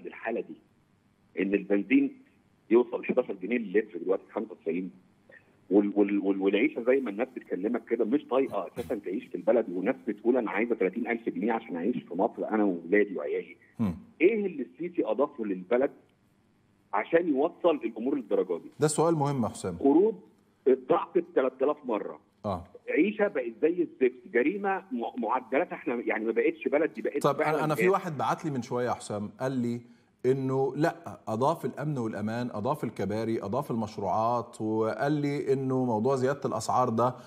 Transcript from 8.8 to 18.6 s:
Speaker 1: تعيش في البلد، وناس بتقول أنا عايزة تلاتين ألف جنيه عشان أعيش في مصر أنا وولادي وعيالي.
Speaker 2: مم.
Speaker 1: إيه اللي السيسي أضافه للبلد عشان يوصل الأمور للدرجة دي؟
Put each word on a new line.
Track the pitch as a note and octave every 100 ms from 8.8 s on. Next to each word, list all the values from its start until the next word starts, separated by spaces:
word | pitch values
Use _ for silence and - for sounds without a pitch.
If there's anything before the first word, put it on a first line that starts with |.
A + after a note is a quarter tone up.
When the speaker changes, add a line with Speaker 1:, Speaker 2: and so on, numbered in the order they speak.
| -
Speaker 1:
تعيش | A2+ F2+ G#2+ -
في |
البلد، | - E2+ A2+ -
وناس | F2 C#3+ C4+ -
بتقول | G#2 A2+ B2+
أنا | G#2
عايزة | F#2+ A#2+
تلاتين | A2 F#2+ G#2 A2+
ألف | A#2 G#2
جنيه | E2+ G#2+
عشان | A2+ - E2+
أعيش | G2 -
في | -
مصر | F2 A2+ G#2 F2+
أنا | G#2+
وولادي | G2+ E2+ E2+ G#2 G2+ E2
وعيالي. | D2 F2+ - - _ -
Speaker 2:
مم. | G#2 E2 - -
Speaker 1:
إيه | F3 A3+ G3+
اللي | D3+
السيسي | B2 - F3 -
أضافه | G#2+ A2 D3 -
للبلد | G#2+ F#2 F2+ B2 C3+ - _ _ _ _ _ _ _ _ -
عشان | G2+ - E3 F3
يوصل | C3 E3 - F3 D3
الأمور | A2+ A2+ B2 D3
للدرجة | - F#2+ F2+
دي؟ | E2